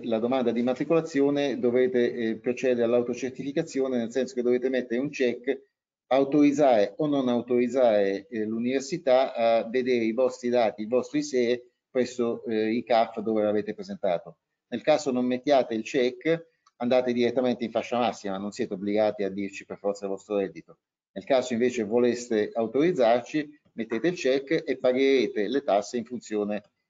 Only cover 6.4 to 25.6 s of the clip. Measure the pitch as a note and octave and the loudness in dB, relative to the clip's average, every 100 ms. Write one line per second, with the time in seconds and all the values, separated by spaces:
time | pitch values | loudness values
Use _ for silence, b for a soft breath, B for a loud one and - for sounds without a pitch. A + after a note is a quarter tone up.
6.4 | D3 C3+ C#3 A2+ G2+ - D3+ C#3+ B2+ A#2+ | 4 6 4 6 4 0 -2 0 0 0
7.4 | A#2 B2 B2 C3 B2 G#2 G2 G2 - A2+ | 2 0 2 4 4 4 2 0 -6 -6
8.4 | G#2+ A2+ A#2+ C3 C3+ E3+ C3+ B2+ C3+ - | -4 -4 -2 -2 -2 -4 2 4 2 0
9.4 | A#2 A2+ A2+ B2+ B2 A#2+ A2+ A2+ B2+ B2+ | 2 2 2 -2 2 2 2 2 0 -2
10.4 | A#2+ A#2+ A2+ - G#2+ B2 B2 D3 D3 B2+ | 0 2 2 0 -2 -2 0 -4 -2 0
11.4 | A#2+ B2 - _ _ B2+ A#2+ - A#2 A2+ | 2 0 -6 _ _ -2 -2 -2 -4 -4
12.4 | A#2+ A2 A2 A#2+ B2 A2+ A2+ A2+ G#2 A2 | -4 -2 0 -2 2 2 2 -2 -2 0
13.4 | G#2 G#2 G#2 G#2 G2 G2+ G2 E2+ E2+ - | 2 0 -2 -8 -12 -4 -2 -2 -4 -20
14.4 | _ _ _ A#2 - D3+ C#3+ B2 B2 B2+ | _ _ _ -4 0 2 2 -2 -2 -2
15.4 | C#3+ C#3 A#2+ A2 A2 C#3+ B2 B2 D#3 E3 | 2 2 2 -4 -2 0 0 0 -2 -4
16.4 | b b b - A#2+ B2+ B2 A#2+ A#2+ A#2+ | b b b -8 0 2 2 0 0 0
17.4 | B2 A2+ A2+ A#2 - A#2+ A2+ - G2+ F#2+ | 0 -2 -4 -4 -2 -2 -2 -4 -6 -6
18.4 | G2+ - A2+ F#2+ G2+ G#2+ G#2+ G#2 G2 G2 | -8 -6 -6 -6 -2 0 0 0 -6 -6
19.4 | G2 - - F#2 G2+ G2+ G2 F#2+ - G#2 | -8 -10 -14 -6 -6 -4 -6 -8 -4 -4
20.4 | F#2 E2 - _ _ _ _ G2 - C3 | -4 -8 -20 _ _ _ _ -12 -2 0
21.4 | B2 A#2 B2 A#2+ G#2 A#2+ A#2+ A2+ - A2 | 0 0 0 0 -2 2 2 0 -2 -2
22.4 | G#2 A#2 A2+ C3 E3+ D3 A2+ B2 - D#3 | 0 -2 -2 0 0 2 2 2 0 -6
23.4 | D3 - _ - A2+ A2+ E3+ F3 B2+ C#3 | -6 -12 _ -12 -6 -2 -2 0 0 0
24.4 | C#3 D#3+ - B2+ B2+ B2+ C3+ C3+ G#2+ G#2+ | 0 -4 -2 0 0 4 4 4 2 -2
25.4 | G2+ C3+ | -2 -2